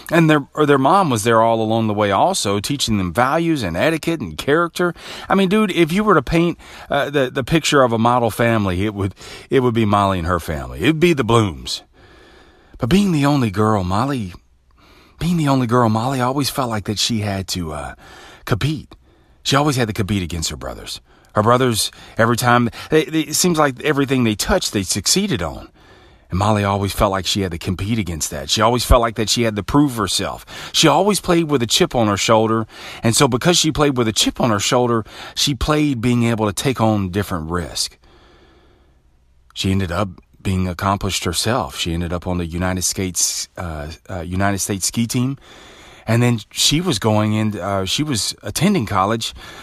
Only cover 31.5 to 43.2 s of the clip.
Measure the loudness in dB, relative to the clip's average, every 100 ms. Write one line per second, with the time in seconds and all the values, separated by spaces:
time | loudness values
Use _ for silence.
31.5 | 0 2 0 2 2 2 2 4 4 4
32.5 | 0 -2 -10 -18 -4 0 2 2 2 2
33.5 | 2 0 2 0 2 0 0 -2 0 0
34.5 | 0 0 0 2 0 -4 -12 -14 -4 -4
35.5 | -2 0 2 0 0 0 2 2 0 0
36.5 | -2 -2 0 2 2 0 -4 -4 -6 -6
37.5 | -6 -6 -6 -8 -10 _ -20 _ _ _
38.5 | _ _ _ _ _ _ _ _ _ _
39.5 | -6 0 0 0 -2 -4 -8 _ _ -4
40.5 | -2 -2 -2 -2 -2 -2 -4 -4 -2 -2
41.5 | -2 -2 -6 -4 -4 -4 -4 -4 -4 -4
42.5 | -4 -2 -2 -4 -4 -4 -2